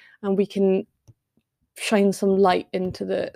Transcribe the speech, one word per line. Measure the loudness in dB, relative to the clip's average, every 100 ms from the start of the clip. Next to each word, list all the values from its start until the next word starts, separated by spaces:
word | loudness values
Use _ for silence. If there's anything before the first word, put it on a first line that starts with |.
| -20 _
And | -2 0
we |
can | 0 0 2 2 -2 _ _ _ _ _ _ _ _ -12
shine | -2 2 2
some | 2 0 4
light | 4 2 -2
into | -6 -6 -6
the | -6 -4 -6